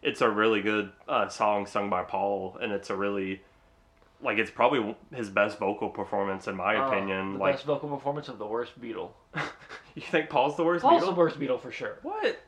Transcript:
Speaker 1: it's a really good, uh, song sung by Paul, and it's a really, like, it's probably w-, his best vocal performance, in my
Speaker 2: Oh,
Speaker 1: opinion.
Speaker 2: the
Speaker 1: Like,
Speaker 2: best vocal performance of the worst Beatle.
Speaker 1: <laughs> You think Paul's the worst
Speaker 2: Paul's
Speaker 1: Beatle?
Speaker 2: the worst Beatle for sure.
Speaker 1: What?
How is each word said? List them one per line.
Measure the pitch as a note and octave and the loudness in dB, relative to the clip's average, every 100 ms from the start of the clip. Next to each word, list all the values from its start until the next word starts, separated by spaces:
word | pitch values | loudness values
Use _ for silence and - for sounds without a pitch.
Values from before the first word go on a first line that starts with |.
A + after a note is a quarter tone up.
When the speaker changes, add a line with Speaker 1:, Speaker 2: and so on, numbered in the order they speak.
Speaker 1:
it's | - - | -4 2
a | A#2+ | 2
really | G#2 A2 G#2+ | 4 4 4
good, | G2+ G#2+ G2+ - - | 2 0 -2 -8 -4
uh, | C3 F#2+ | 0 0
song | - G#2+ G#2 G2 | 0 2 2 0
sung | G#2+ G2+ | -4 -2
by | F#2 | -2
Paul, | F2+ G2 G2 G2+ F#2 - | -2 -2 -2 -2 -4 -6
and | A#2 | -4
it's | G2+ - | -4 -4
a | G2 | -4
really, | G2+ G2+ F#2+ F#2+ - _ _ _ _ _ _ _ | -2 -2 -4 -6 -10 _ _ _ _ _ _ _
like, | C3 G#2+ | -2 0
it's | G#2+ | -2
probably | - B2 C#3 | 4 4 4
w-, | G#2 A2 - | 0 -4 -12
his | C3+ G#2+ | -8 -2
best | G2 G#2 - | 2 2 2
vocal | G2 G#2+ G#2+ | -2 0 -4
performance, | - G2 G#2 G2 F#2+ - | -4 -4 -2 -2 -4 -6
in | G2 | -2
my | F2+ | 0
Speaker 2:
Oh, | G#2+ C3+ | 2 2
Speaker 1:
opinion. | - G2 F#2+ F#2+ | 0 0 -2 -4
Speaker 2:
the | G2 | 0
Speaker 1:
Like, | G2 | 0
Speaker 2:
best | F#2 | 0
vocal | C#3 C#3+ D3+ | 0 -2 -2
performance | C#3+ C3+ C#3+ D3 | -6 -4 -6 -8
of | A2+ | -10
the | G#2 | -6
worst | A2+ A#2+ - | -4 -6 -10
Beatle. | A#2+ G2+ F2+ - _ | -10 -8 -10 -14 _
Speaker 1:
<laughs> | D#3 D3+ - - - - | -8 -8 -8 -18 -18 -16
You | - | -14
think | - F3 - | -2 -2 0
Paul's | D3 C3+ D3 | 2 2 2
the | |
worst | E3 F3 | 2 4
Speaker 2:
Paul's | B3+ E4+ | 6 6
Speaker 1:
Beatle? | E4 | 6
Speaker 2:
the | |
worst | F3+ E3 D3 | 4 4 4
Beatle | C#3 B2 | -2 -2
for | B2+ | -2
sure. | - A2+ G#2+ | -8 -8 -8
Speaker 1:
What? | D4 G#4+ B3 - | -8 -2 -2 -2